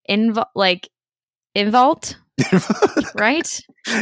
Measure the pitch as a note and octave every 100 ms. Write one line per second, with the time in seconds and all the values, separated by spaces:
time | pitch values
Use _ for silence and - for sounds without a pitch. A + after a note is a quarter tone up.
0 | - G3+ A3+ A3 - F#3+ F#3+ F3+ - _
1 | _ _ _ _ _ - G3+ A#3+ C4 E4
2 | - - _ - - F#3+ - - G#4 -
3 | - - G#3+ D#4 - - - _ - A3+